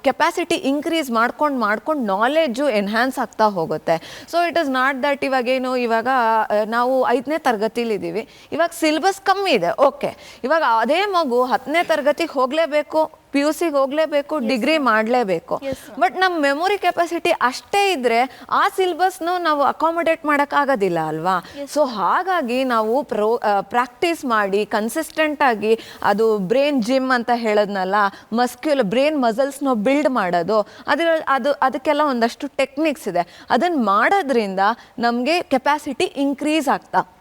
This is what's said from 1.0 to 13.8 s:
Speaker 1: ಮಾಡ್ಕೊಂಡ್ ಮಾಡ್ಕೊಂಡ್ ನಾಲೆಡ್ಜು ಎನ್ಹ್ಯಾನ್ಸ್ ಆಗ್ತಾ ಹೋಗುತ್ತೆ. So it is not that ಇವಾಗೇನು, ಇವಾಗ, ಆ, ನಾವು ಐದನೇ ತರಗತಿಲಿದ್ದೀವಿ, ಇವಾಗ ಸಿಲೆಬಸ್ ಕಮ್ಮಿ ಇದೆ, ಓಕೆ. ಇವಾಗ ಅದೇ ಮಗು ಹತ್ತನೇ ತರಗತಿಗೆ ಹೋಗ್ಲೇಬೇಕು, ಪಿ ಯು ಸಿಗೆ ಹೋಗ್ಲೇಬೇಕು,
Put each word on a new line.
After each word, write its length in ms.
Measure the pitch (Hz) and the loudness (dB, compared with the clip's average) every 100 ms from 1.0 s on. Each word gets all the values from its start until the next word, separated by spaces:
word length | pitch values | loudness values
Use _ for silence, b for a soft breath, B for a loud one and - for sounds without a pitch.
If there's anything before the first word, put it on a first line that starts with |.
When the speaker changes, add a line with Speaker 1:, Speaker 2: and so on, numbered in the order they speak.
| 277 | 0
Speaker 1:
ಮಾಡ್ಕೊಂಡ್ 480 | 233 240 - 302 269 | 0 0 0 -2 0
ಮಾಡ್ಕೊಂಡ್ 480 | 214 220 - 311 220 | -2 -2 -2 -4 -2
ನಾಲೆಡ್ಜು 640 | 190 233 311 311 220 285 | 0 2 2 0 0 0
ಎನ್ಹ್ಯಾನ್ಸ್ 500 | 214 202 220 254 269 | 0 0 0 -2 -2
ಆಗ್ತಾ 260 | 240 - | -6 0
ಹೋಗುತ್ತೆ. 800 | 214 196 160 156 - 160 - - - | 0 2 -4 -4 -2 -2 -2 -18 -6
So 220 | 330 349 | -2 0
it 60 | 339 | 0
is 100 | 294 | 0
not 360 | 262 254 277 | 0 0 0
that 200 | 285 285 | -2 -2
ಇವಾಗೇನು, 520 | 277 262 240 262 254 254 | -2 -2 0 -2 0 -2
ಇವಾಗ, 320 | 240 226 233 262 226 220 220 | 0 0 0 0 2 2 0
ಆ, 20 | 208 214 | 0 0
ನಾವು 420 | 233 247 262 254 | 0 0 2 2
ಐದನೇ 300 | 247 269 311 | 0 0 -2
ತರಗತಿಲಿದ್ದೀವಿ, 880 | 285 214 214 240 233 202 170 175 - B B | 0 0 -2 -2 -4 -4 -4 -6 -8 B B
ಇವಾಗ 180 | 269 339 - | -2 -2 0
ಸಿಲೆಬಸ್ 400 | 311 311 349 381 | 0 2 0 -2
ಕಮ್ಮಿ 300 | - 381 392 | -2 0 2
ಇದೆ, 300 | 254 165 - | 0 0 2
ಓಕೆ. 600 | 277 269 170 - - - | 2 2 -8 -8 -20 -10
ಇವಾಗ 180 | 247 320 285 226 | -2 0 2 2
ಅದೇ 260 | 233 320 415 | 2 2 2
ಮಗು 380 | 370 311 240 | 0 0 0
ಹತ್ತನೇ 400 | 254 214 - 320 | 2 0 0 -2
ತರಗತಿಗೆ 480 | 349 311 269 294 320 | 0 0 0 0 -2
ಹೋಗ್ಲೇಬೇಕು, 920 | 285 254 311 330 294 294 311 311 - _ | 0 0 2 0 0 0 0 -2 -4 _
ಪಿ 80 | 277 | 0
ಯು 120 | 285 | 0
ಸಿಗೆ 240 | 311 339 | 0 0
ಹೋಗ್ಲೇಬೇಕು, 600 | 285 | 0